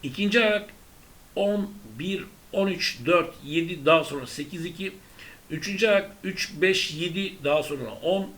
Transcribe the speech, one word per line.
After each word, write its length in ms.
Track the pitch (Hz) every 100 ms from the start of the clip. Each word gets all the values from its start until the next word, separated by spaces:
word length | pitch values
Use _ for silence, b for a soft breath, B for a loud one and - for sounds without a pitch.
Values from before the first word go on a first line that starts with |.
İkinci 360 | 139 131 202 233
ayak 300 | 220 208 - - - - - - - -
on, 380 | 101 208 202 - 110 110
bir, 240 | 175 196 - - -
on 160 | 196 196
üç, 300 | 175 - - 120
dört, 280 | 175 160 - 143
yedi, 400 | 160 170 175 139
daha 180 | 165
sonra 240 | 151 143 127
sekiz 380 | - 143 175 160
iki. 260 | - 190 - B B B B -
Üçüncü 380 | 156 196 196 220
ayak 240 | 196 190 -
üç, 280 | 185 185 - 147
beş, 320 | 180 185 -
yedi, 400 | 151 170 170 196 -
daha 200 | 139 151
sonra 280 | 143 143 117 104
on. 260 | 160 190 190